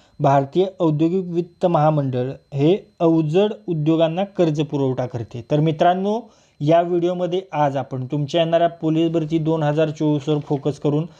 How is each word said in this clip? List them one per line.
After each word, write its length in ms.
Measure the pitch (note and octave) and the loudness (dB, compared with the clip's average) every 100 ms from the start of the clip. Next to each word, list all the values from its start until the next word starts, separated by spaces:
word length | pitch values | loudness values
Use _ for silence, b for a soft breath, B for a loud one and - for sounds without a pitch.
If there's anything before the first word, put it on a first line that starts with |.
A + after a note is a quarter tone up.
| b b | b b
भारतीय 460 | C#3+ C#3 C3+ F3 F#3+ - | 2 2 2 0 -2 0
औद्योगिक 440 | E3+ D3+ E3 F#3 F3+ | 0 2 0 0 -2
वित्त 400 | E3+ F3 - F3+ | -4 -6 -2 0
महामंडळ 640 | E3 D3+ D#3 C#3 B2+ B2+ C3+ _ | 2 2 2 0 -2 -4 -8 _
हे 220 | C#3+ D3 G3+ - - | 0 2 2 -2 -2
अवजड 520 | E3+ E3 D#3 E3 G#3 G#3 - | 2 2 2 2 0 -2 -6
उद्योगांना 560 | E3 D3 D#3+ D#3+ E3 | -4 0 2 2 0
कर्ज 360 | G3 - E3+ D3+ | -4 -2 0 0
पुरवठा 460 | D3+ D3 C3+ B2+ B2 | -2 -2 -2 -2 -6
करते. 400 | B2 A2 A#2+ A2 | -6 -10 -12 -4
तर 100 | D#3 | 0
मित्रांनो, 600 | D#3+ D#3 F3 F#3 F#3+ A3 B3 b b b | 0 2 2 2 0 -4 -8 b b b
या 200 | D3 E3 | 2 2
व्हिडिओमध्ये 600 | F3 F3 F3 F3+ F3+ F3+ F#3 | 2 0 0 -2 -4 -4 -4
आज 240 | D3+ D3 C3+ | -2 0 -2
आपण 300 | B2+ C3 B2+ | -6 -8 -6
तुमच्या 360 | D3 C#3 E3+ | -4 -2 0
येणाऱ्या 260 | E3 E3 E3+ | 2 2 2
पोलीस 420 | E3+ D#3+ D#3+ E3 | 0 -2 0 2
भरती 280 | E3 D3+ E3 | 0 0 -2
दोन 240 | D#3 D#3+ | 0 0
हजार 280 | D3 D3 D#3 | 0 0 0
चोवीसवर 480 | D3+ D3+ D3+ C#3 D3+ | 0 0 0 0 -2
फोकस 400 | D3 C#3+ D3 C#3+ | -2 -4 -2 -2
करून 280 | D#3 D3 E3 | -2 -2 -2